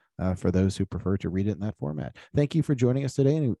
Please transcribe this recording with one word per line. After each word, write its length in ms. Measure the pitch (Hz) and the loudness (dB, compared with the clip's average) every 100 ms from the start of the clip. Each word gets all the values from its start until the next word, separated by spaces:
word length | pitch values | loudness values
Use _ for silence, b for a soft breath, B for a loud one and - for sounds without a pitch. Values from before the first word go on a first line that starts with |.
| _ - | _ -4
uh, 160 | 92 | -2
for 160 | 90 90 | 0 2
those 260 | 90 95 - | 4 2 0
who 80 | |
prefer 320 | 98 92 90 98 | -4 -4 -2 -2
to 140 | 87 | -2
read 180 | 92 98 | -2 -2
it 40 | |
in 80 | 87 | -4
that 180 | 104 - | -8 -6
format. 360 | 139 - 67 B B 143 | -8 -6 -8 B B 0
Thank 180 | 147 | 2
you 80 | 160 | 0
for 120 | 143 | 0
joining 320 | 131 123 131 139 | 2 2 2 -2
us 80 | |
today, 220 | - 135 156 | 2 2 4
and 200 | 135 - | 0 -2